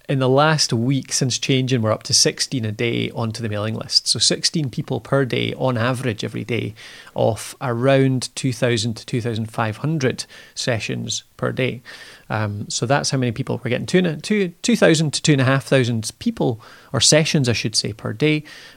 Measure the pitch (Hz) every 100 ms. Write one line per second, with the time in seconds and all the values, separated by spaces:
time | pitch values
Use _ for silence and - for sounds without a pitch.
0 | - 139 127 135 151 151 - 117 120 139
1 | - - 135 - - 135 131 127 107 107
2 | - 117 156 - - 139 110 107 120 120
3 | 117 117 113 110 113 104 110 113 - -
4 | - 123 - 170 - 175 139 - - 127
5 | - 139 131 123 113 - 135 123 120 127
6 | 127 110 117 120 113 113 113 110 - -
7 | - - 117 107 - - 135 117 131 135
8 | 135 131 - - 135 123 123 120 117 110
9 | - 127 113 110 110 - 110 104 151 160
10 | 131 - - - - - - 107 - 123
11 | 117 - - - 123 120 127 120 - -
12 | - - - 113 107 104 - - 120 143
13 | 143 135 123 113 135 117 117 123 120 175
14 | 180 151 - 214 180 - - 233 175 156
15 | 156 - - 139 131 135 - 139 120 117
16 | 113 - 233 226 151 110 - - - 127
17 | - 156 156 160 123 110 117 - - 104
18 | 117 107 151 151 147 - -